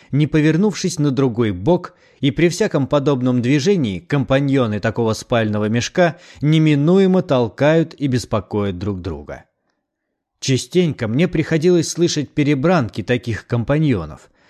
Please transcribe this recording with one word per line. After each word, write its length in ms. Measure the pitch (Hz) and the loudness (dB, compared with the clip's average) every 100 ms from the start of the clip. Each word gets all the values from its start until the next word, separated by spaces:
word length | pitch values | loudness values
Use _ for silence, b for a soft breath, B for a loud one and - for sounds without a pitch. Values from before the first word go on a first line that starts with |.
| b | b
не 160 | 139 151 | 0 2
повернувшись 720 | 156 151 165 214 156 180 - | 2 2 2 0 -2 -6 -2
на 120 | 147 | 0
другой 400 | 131 135 113 113 | 2 0 0 -2
бок, 440 | 90 113 175 175 _ b b | 0 0 0 -2 _ b b
и 100 | 139 | -4
при 200 | 139 170 | 0 0
всяком 380 | - 214 160 131 | 0 -2 0 0
подобном 540 | 147 135 131 127 123 | 0 0 0 0 0
движении 580 | 120 147 156 196 117 90 | 2 2 2 2 0 -4
компаньоны 840 | - 143 113 135 143 135 117 104 | -4 -2 0 0 2 0 0 -2
такого 320 | 113 110 113 | -2 -2 -2
спального 560 | 107 - 120 107 104 107 | -2 -2 -2 0 0 0
мешка 480 | 117 - - 175 - B B | -2 -2 0 0 0 B B
неминуемо 800 | 147 160 156 143 151 190 190 185 | 2 4 4 2 4 4 4 2
толкают 720 | 180 131 117 - 143 165 165 | 2 0 0 0 2 2 0
и 140 | - 139 | -4 -2
беспокоят 720 | 123 - 110 - 107 101 87 | -2 -2 -6 -4 -4 -4 -4
друг 220 | 98 92 | -6 -6
друга. 440 | 87 73 71 69 _ _ _ _ _ _ _ _ _ _ | -8 -10 -12 -16 _ _ _ _ _ _ _ _ _ _
Частенько 680 | - 127 - 175 170 - 107 | -2 -2 0 0 0 -2 -4
мне 220 | 123 175 | 0 0
приходилось 580 | 160 - 135 175 175 - | 0 -2 0 2 2 0
слышать 440 | 156 170 156 135 | -2 -2 -2 -4
перебранки 680 | - 139 143 160 190 107 - | -2 0 2 2 0 0 -6
таких 460 | 98 123 - 101 - | -4 -4 -2 -6 -4
компаньонов, 840 | 120 113 147 151 104 76 71 - b | -4 0 0 2 0 -4 -14 -20 b